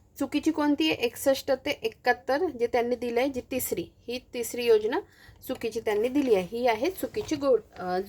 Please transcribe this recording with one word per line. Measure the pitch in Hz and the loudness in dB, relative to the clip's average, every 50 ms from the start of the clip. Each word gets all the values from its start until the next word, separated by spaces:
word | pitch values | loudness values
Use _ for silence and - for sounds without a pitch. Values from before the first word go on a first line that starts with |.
| _ _ _ - | _ _ _ -6
चुकीची | 285 269 - 294 - 320 | -6 -2 -2 0 0 0
कोणती | 302 311 294 294 285 - 320 311 | 0 2 2 2 2 2 2 0
आहे? | - | 2
एकसष्ट | - 233 240 - - - 277 269 269 - - | 0 -2 -4 -4 0 2 2 2 2 0 -2
ते | 269 269 - 294 | -2 -2 -2 -4
एकाहत्तर | 277 - - 226 - - - 247 247 247 - - 262 294 370 | -4 -4 -4 -6 -6 0 0 0 0 0 0 -2 0 0 0
जे | 339 262 233 233 | -2 -2 -2 -2
त्यांनी | 233 - 240 233 240 247 | 0 2 0 0 0 -2
दिलं | 226 247 240 233 240 | -2 -4 -2 0 0
आहे, | 262 285 | 0 0
जी | 269 247 - - | -2 -6 -6 -6
तिसरी, | 269 254 - - - 190 180 - - _ _ - | -6 -6 -4 -4 -4 -4 -6 -8 -14 _ _ -10
ही | 240 247 - _ - | -10 -10 -10 _ -8
तिसरी | 247 233 - - 240 240 | -8 -6 -6 -6 0 4
योजना | 233 220 214 214 214 269 392 427 - _ - - - - - - - | 4 4 4 4 2 -2 -2 -4 -6 _ -20 -20 -20 -20 -14 -8 -8
चुकीची | 254 247 - 226 220 233 | -6 -4 -6 -6 -6 -4
त्यांनी | 220 - 208 208 220 254 | -2 0 0 2 0 2
दिली | 254 294 269 254 214 | 2 0 4 4 4
आहे, | 185 185 175 | 2 2 -2
ही | 226 233 247 | -4 0 2
आहे | 247 220 214 254 359 | 2 2 2 0 -2
चुकीची | 370 - - 240 - 214 208 - 311 | -2 -4 -6 -6 -6 -6 -6 -4 -4
गो-, | 285 277 277 247 208 - - - - | -2 2 2 2 2 0 -6 -14 -10
अ, | 185 180 180 185 196 | -6 -4 -2 -2 -2